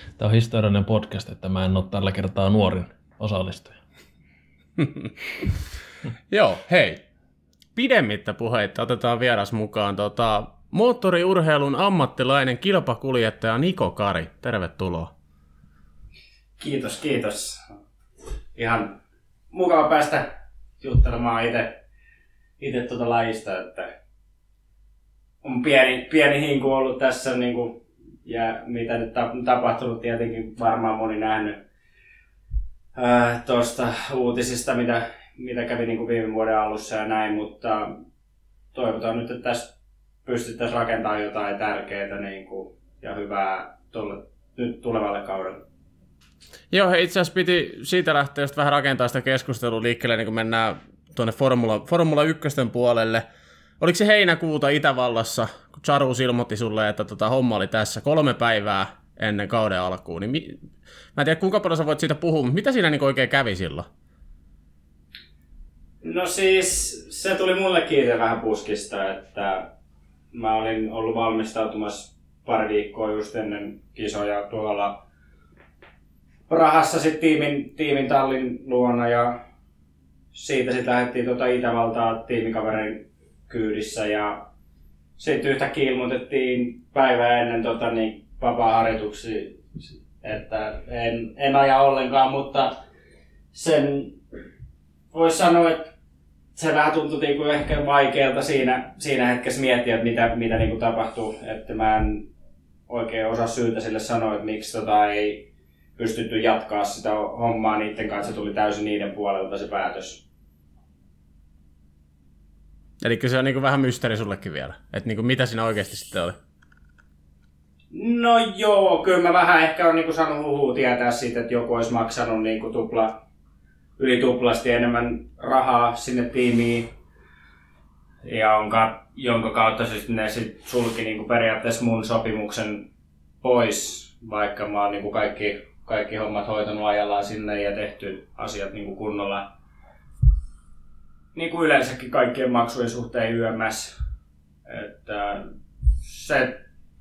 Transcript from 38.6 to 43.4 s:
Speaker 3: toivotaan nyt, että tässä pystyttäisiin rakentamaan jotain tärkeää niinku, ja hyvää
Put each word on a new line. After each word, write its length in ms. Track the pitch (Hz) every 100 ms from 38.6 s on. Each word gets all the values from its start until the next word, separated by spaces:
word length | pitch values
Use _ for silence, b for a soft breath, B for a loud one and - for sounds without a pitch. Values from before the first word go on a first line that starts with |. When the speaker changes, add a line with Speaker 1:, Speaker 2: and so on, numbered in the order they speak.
| _
Speaker 3:
toivotaan 440 | - 117 107 113 117
nyt, 140 | 117
että 120 | 123
tässä 360 | 123 120 - _ _ _ _ _ -
pystyttäisiin 540 | 120 117 110 120 120
rakentamaan 440 | 117 113 107 107
jotain 340 | 104 107 101 101
tärkeää 640 | 107 98 101 101 98 101
niinku, 560 | 98 95 92 95 90 - _ _
ja 140 | - 101
hyvää 600 | 101 101